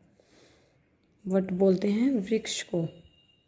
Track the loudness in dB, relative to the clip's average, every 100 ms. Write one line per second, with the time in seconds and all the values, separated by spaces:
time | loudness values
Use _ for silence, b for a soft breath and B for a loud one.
0 | b b b b b b b b b b
1 | _ _ -2 -2 0 2 4 4 2 2
2 | 2 0 0 -2 -2 -8 -4 -4 -4 -8
3 | -20 _ _ _